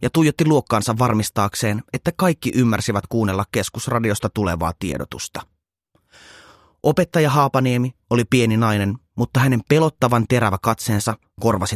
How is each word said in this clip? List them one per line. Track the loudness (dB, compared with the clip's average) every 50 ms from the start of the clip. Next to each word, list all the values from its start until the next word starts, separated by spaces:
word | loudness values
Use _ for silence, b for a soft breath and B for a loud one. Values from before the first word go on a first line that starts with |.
ja | -6 -2
tuijotti | 0 2 2 2 2 0 2
luokkaansa | 2 2 2 2 0 0 0 0 0 0 0
varmistaakseen, | 2 2 2 0 -2 -2 -2 -2 -2 -2 -2 -2 -4 -2 -2 -4 -6 _ -10
että | -8 -6 -6 -4
kaikki | 0 0 0 0 -2 -4 -2 0
ymmärsivät | 2 2 2 2 0 -2 -2 -2 -4 -4 -2
kuunnella | -2 0 0 0 0 -2 -4 -4
keskusradiosta | -4 -4 -4 -4 -6 -10 -6 -4 -2 -2 0 -2 -2 -2 -4 -4
tulevaa | -2 -2 -2 -2 -2 -2 -4 -4 -6 -6
tiedotusta. | -6 -6 -6 -6 -8 -10 -12 -12 -14 -12 -12 -14 -16 _ _ _ _ _ _ _ _ _ _ B B B B B B B B B B B B B B B B B B
Opettaja | 0 2 2 0 0 2 2 2 2
Haapaniemi | 4 2 2 2 2 0 0 2 0 0 -2 -2 -6 _ _ -2
oli | 0 0 0
pieni | 2 2 2 2 2 2 2
nainen, | 2 2 2 0 0 -2 -4 -6 _ _ _
mutta | -4 -4 -2 0 2
hänen | 2 2 2 0 0 2
pelottavan | 2 2 2 2 0 0 0 2 2 2 2 2
terävä | 2 2 2 2 0 0
katseensa | 0 -2 -2 -2 -2 -2 -2 -2 0 -2 -6 -6 _ _ _ -2
korvasi | 0 0 0 0 0 -4 -6